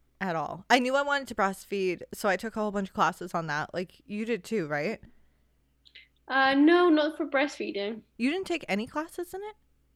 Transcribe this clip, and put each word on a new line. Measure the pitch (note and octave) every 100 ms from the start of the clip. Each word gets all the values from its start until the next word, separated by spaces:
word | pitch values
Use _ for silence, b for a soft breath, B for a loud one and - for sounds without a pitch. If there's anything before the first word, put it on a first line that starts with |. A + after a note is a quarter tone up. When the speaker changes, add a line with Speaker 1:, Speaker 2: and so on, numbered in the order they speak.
| _ -
Speaker 1:
At | F#3+ E3
all. | D3 E3 -
I | B3
knew | B3+ C#4
I |
wanted | C#4+ C#4 C4+
to | A3+
breastfeed, | G3 F#3+ - G3+ F#3 E3+ -
so | - G#3
I | F#3
took | A3+ A3
a |
whole | G#3+
bunch | G3+ G3
of | -
classes | - - G3 F3
on | D#3+
that. | D3 -
Like, | - F#3 - -
you | G#3 A3
did | A3
too, | - A3+ D3+
right? | D3 E3 - - - _ _ _ _ _ _ _ B B _ -
Speaker 2:
Uh, | C4 C4+
no, | C#4 D4+ F4 F4+
not | D4+ D4+ D#4
for | D4
breastfeeding. | C#4 C#4+ - G#3+ G3 G3+ A3 - -
Speaker 1:
You | B3
didn't | F4+ F#4
take | E4+ -
any | G3 A#3
classes | D4+ E4 - F4
in | F#4+
it? | G#4 G#4 _ _ _